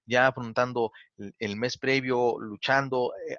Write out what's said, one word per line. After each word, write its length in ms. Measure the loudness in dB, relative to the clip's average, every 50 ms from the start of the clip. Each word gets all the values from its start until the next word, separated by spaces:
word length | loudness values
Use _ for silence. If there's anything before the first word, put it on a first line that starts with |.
| _
ya 220 | 0 4 4 4
afrontando 640 | 4 4 0 -8 -4 0 0 0 0 2 -2 -2 -2 -2 -8 -20 _ _ _
el, 160 | -14 -14 -10 _
el 180 | -6 -4 -4
mes 220 | -2 -4 -4 -4 -4
previo, 580 | 0 0 0 2 2 0 0 2 2 2 0 -2
luchando, 720 | -6 -10 -10 -8 0 2 2 2 2 2 0 0 0 -2 -4 -6 -10 -10
eh, 80 | -10